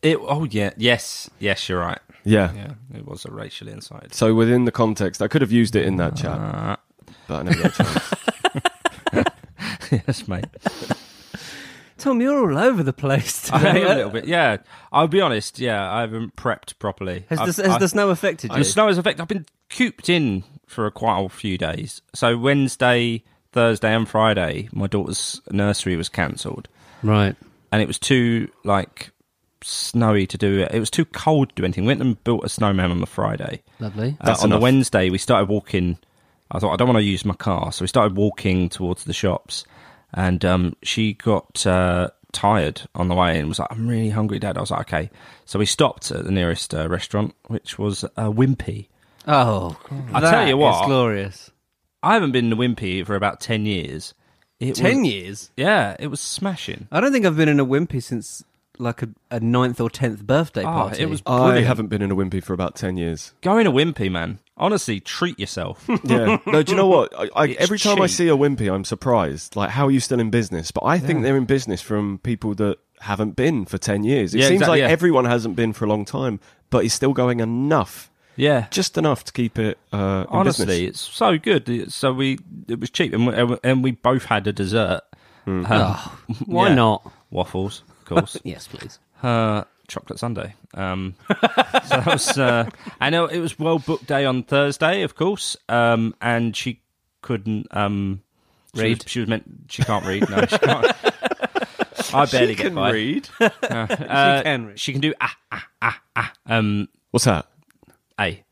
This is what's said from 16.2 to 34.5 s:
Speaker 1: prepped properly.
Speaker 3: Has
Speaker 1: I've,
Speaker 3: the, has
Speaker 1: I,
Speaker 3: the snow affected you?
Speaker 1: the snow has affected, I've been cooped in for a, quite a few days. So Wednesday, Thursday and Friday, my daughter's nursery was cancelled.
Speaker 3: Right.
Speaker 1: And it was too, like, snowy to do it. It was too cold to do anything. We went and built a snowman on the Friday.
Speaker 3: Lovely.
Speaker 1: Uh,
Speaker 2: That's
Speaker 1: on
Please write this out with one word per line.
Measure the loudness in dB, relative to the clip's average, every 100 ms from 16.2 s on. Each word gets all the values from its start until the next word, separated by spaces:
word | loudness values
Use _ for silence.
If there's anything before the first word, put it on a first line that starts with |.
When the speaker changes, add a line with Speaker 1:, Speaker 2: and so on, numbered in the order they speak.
| -8 -6
Speaker 1:
prepped | -4 -4 -8 -8
properly. | -8 -6 -6 -8 -6
Speaker 3:
Has | -2
Speaker 1:
I've, | -2 0
Speaker 3:
the, |
has | 2
Speaker 1:
I, | 2
Speaker 3:
the | 2
snow | 2 2
affected | 2 -2 -4 -6
you? | -2
Speaker 1:
the |
snow | 0 2 4
has | 4
affected, | 0 -4
I've | -4
been | -6 -6 _ _
cooped | -2 -2 -2 0
in | 2 2 -2 -6 -20 _
for | -6 -6
a, |
quite | -2 -2 0
a | -2
few | -6 -6 -4
days. | -4 -4 -10 -14 _
So | -2 0 2
Wednesday, | 2 2 0 2 2 4 2 -2 _ _ _
Thursday | 2 2 2 2
and | 0 0
Friday, | 2 4 4 0 -2 -8
my | -4 -2
daughter's | -2 -2 -6 -8 -10 -6
nursery | 0 0 0 0 -2
was | -2
cancelled. | -2 -4 -4 -10 -10 -14 _ _ -6
Speaker 3:
Right. | 2 4 4 0 _ _ _
Speaker 1:
And | 0
it | 0
was | -2
too, | 0 2 4 0 -4 _
like, | -2 0 0 -10 -20 _ _ _ _ _
snowy | -12 -8 -4 0 2 2 0
to | 0
do | 0 2
it. | 0
It | 0
was | -2
too | -2
cold | -2 -2 2 2 2
to | 0
do |
anything. | -4 0
We | 0
went | 2
and | 0 -2
built | 0 -2
a | -2
snowman | -2 0 2 2
on | 0
the | -4
Friday. | -2 -2 -2 -6 -10 _ _
Speaker 3:
Lovely. | -10 -6 -6 -2
Speaker 1:
Uh, | 0
Speaker 2:
That's | 2
Speaker 1:
on | 4